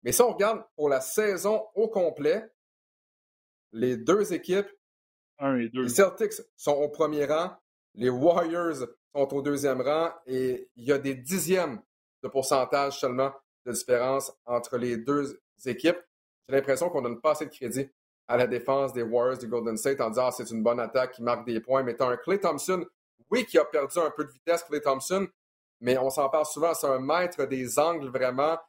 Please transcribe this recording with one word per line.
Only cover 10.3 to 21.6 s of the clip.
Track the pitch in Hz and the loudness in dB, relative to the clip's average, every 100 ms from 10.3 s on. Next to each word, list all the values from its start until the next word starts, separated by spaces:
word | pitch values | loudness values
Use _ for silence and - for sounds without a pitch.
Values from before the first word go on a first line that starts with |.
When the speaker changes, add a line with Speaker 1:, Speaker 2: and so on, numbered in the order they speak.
| 127 131 123 - - | -2 -2 -4 -8 -12
Speaker 1:
il | 120 | 0
y | |
a | 139 | 0
des | 135 131 | 0 -6
dixièmes | 123 185 151 185 165 110 _ _ _ _ | -4 -4 0 0 0 -6 _ _ _ _
de | - | -4
pourcentage | 135 131 143 123 143 139 139 | -2 2 2 2 0 0 -2
seulement | 135 127 135 - _ _ 123 | -4 0 -2 -4 _ _ -8
de | |
différence | 107 - 123 127 135 - - - | -8 2 2 4 0 -2 -12 -4
entre | 120 120 123 | -4 -2 -4
les | 123 117 | -2 -2
deux | 113 143 139 - _ _ 131 | 0 0 0 -8 _ _ -6
équipes. | 120 160 170 - _ _ _ - | 0 2 0 -6 _ _ _ 0
J'ai | 135 | 0
l'impression | 135 131 170 | 2 0 0
qu'on | 160 | 0
donne | 120 117 | -4 0
pas | 156 | 0
assez | 151 151 | 0 -2
de | |
crédit | - 120 120 135 _ _ _ - | -8 -6 -4 -6 _ _ _ -2
à | 120 | 2
la | 123 | 2
défense | 123 123 135 135 | 0 0 0 0
des | 120 | -2
Warriors | 117 120 127 127 | 0 2 2 0
du | 117 | -4
Golden | 120 113 110 | -2 -2 -2
State | 139 135 | -2 0
en | 117 | 0
disant, « | 110 127 | 2 0
Ah, | |
c'est | 120 110 | -2 -8
une | 113 | 0
bonne | 110 120 | 0 2
attaque | 110 131 127 | 0 0 -2
qui | - | -2
marque | 117 117 117 | -2 -2 -2
des | |
points. » | 113 | -4